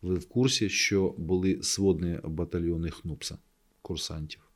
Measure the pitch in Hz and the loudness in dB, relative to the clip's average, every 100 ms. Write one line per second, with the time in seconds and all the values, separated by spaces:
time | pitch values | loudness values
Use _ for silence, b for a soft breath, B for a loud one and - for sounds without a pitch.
0 | 90 90 - 120 127 - 101 - - 101 | -2 -2 0 2 4 4 2 2 2 4
1 | 95 - 82 92 95 92 - - 98 82 | 2 0 0 2 4 2 0 2 4 4
2 | 87 85 80 80 85 87 85 85 82 - | 0 -4 -4 -4 -2 -2 0 0 -2 -6
3 | 85 76 - - _ _ _ _ - 82 | -8 -8 -8 -12 _ _ _ _ -8 -6
4 | - 80 76 - _ | -6 -6 -8 -12 _